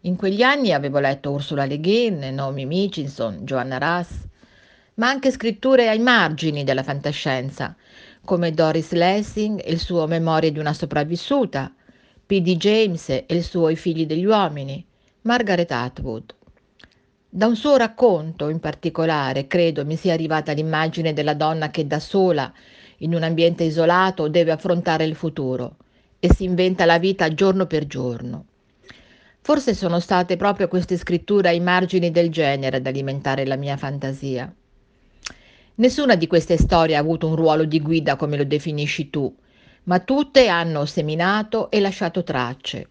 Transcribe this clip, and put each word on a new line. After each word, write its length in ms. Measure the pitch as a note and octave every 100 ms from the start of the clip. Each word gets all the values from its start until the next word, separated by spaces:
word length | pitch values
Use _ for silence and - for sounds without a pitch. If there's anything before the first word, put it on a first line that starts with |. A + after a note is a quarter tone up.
In 120 | F3
quegli 280 | F3+ G3 G3+
anni 300 | B3+ C#4+ A#3
avevo 280 | D3 C#3 C#3
letto 300 | C#3 C#3 C#3+
Ursula 340 | C#3+ C#3 C#3+
Le 160 | C#3 D3
Guin, 380 | E3 A3 A#3 E3 C3+
Naomi 320 | C3+ C3+ C#3
Mitchinson, 720 | C3+ F3 G3 E3+ C#3 - A2+ F#2
Joanna 380 | - C3 C3 B2+
Russ, 320 | D3 F3 F3 - - _ _ _ _ _ _
ma 140 | - A#3+
anche 240 | C#4 C4+
scritture 560 | C4 A3+ A3 C4 C4 A#3
ai 100 | A3
margini 640 | A#3+ A#3 E3 D#3 D#3+ D3
della 220 | C3+ C3+
fantascienza, 920 | C3+ C#3+ D3 D3 D3+ C3 C3+ - C#3 - _ - - _
come 280 | - F3+ E3+
Doris 400 | D#3+ D#3+ D#3+ D#3
Lessing 680 | E3+ F3 G3+ G#3 G#3+ G#3+ G3+
e 80 | -
il 80 | E3
suo 260 | - F3 D#3
Memorie 460 | E3 E3 D#3+ D#3+
di 80 | D3+
una 120 | D3+
sopravvissuta, 1000 | D#3 D3+ D3+ D3 E3+ - C#4+ A3+ C#3 C3+ _ _ _ _ _
P 160 | _ G3
D 160 | F3 F3
James 520 | G3 G#3+ A3 E3 -
e 180 | C3 -
il 120 | E3+
suo 260 | E3+ F3 D#3+
I 80 | E3
figli 300 | F3 D#3+ D#3
degli 180 | D#3+
uomini, 600 | F#3+ G#3+ F3 D3 C#3 C#3 - _ _ _
Margaret 480 | A3+ A#3+ G3+ F3 E3+
Atwood. 640 | B2 B2 - C3+ A2 - - _ _ _ _ - _ _ _ _
Da 180 | F#3 G#3+
un 100 | A3+
suo 200 | D4 C#4
racconto 720 | A3+ A3 B3 E3+ D#3+ D#3+ D3
in 120 | D#3+
particolare, 840 | D3+ - E3 D#3+ D#3+ D3+ C3+ C3+ C#3
credo, 380 | F3 E3+ D3
mi 120 | C#3+ D#3+
sia 180 | F#3
arrivata 380 | E3 D#3+ D#3 D3+
l'immagine 600 | D3 D#3+ D#3 D#3+ E3 D#3+
della 220 | D3+ D3
donna 360 | D3 D#3 D#3+ D3+
che 160 | D#3+ D3
da 120 | D3+
sola, 520 | - G3 F#3 D3+ C3 - - - - _
in 160 | D#3+
un 80 | E3+
ambiente 420 | D#3+ E3 E3+ E3
isolato, 640 | E3 D#3 E3 F3+ F#3+ F#3 D#3
deve 240 | F3 D#3+
affrontare 520 | D#3+ F#3+ F3 F3 D#3+
il 100 | D#3+
futuro 640 | D#3+ E3 D#3 C3 B2+ B2 - _ _ _ _
e 140 | F3
si 120 | -
inventa 420 | F#3 F3+ F#3 F#3 E3+
la 120 | E3+
vita 360 | F#3+ F#3+ D#3+
giorno 320 | D#3 G3 F#3+ F#3
per 200 | D#3 D3
giorno. 600 | C3 B2+ A#2 B2 B2 - _ _ _ - - _ _ _ _
Forse 320 | - D4 C4+
sono 260 | G3+ F#3 E3+
state 360 | - F#3 F3+ F3
proprio 300 | G3+ G3+ F3+
queste 280 | F#3 E3+ F3+
scritture 540 | - F3 - G3+ F3+
ai 100 | E3+
margini 500 | F3+ F#3 F3+ F#3 E3+
del 200 | E3 E3+
genere 480 | D#3+ D3 C#3 C3+ C3
ad 80 | C3+
alimentare 580 | C#3 C3+ C#3 C#3 C3+
la 120 | C3+ C3+
mia 200 | C#3+ C#3
fantasia. 760 | C#3 C#3+ C3+ C3+ C#3 B2+ C3 - _ _ _ _ _ _ - - _ _ _ -
Nessuna 360 | B3 B3 C#4
di 120 | F#3+ E3
queste 300 | E3+ - E3+
storie 400 | - E3+ D#3+ D3
ha 40 |
avuto 260 | D3+ E3 D#3+
un 100 | D#3+
ruolo 280 | D#3+ D#3
di 180 | D#3 D#3
guida 340 | D3+ E3 C#3+ C#3
come 220 | D3 D3
lo 60 |
definisci 680 | C#3+ D3 E3 D3 D3 - C#3+
tu, 240 | D3+ C3 - _ _ _ _
ma 140 | - F3+
tutte 500 | - C4+ C#4+ C4+ A#3
hanno 380 | E3+ E3 D#3 C#3+
seminato 840 | - D3+ D#3 F3+ G#3+ G#3+ A3+ -
e 100 | G#3+
lasciato 420 | G3 G3 F3 F3+
tracce. 680 | F3 C3+ B2 C3 - A#2+ -